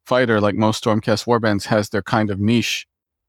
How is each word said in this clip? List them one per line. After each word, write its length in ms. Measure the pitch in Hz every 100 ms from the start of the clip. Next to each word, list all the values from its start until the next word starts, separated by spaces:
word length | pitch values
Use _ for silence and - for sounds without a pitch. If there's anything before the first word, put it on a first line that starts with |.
| -
fighter, 340 | 127 127 110
like 160 | 104 101
most 260 | 107 107
Stormcast 440 | - 107 - 107 -
warbands, 400 | 117 110 101 -
has 240 | 110 104
their 120 | 107
kind 280 | - 117 107
of 100 | 98
niche 480 | 101 120 - - - _ _ _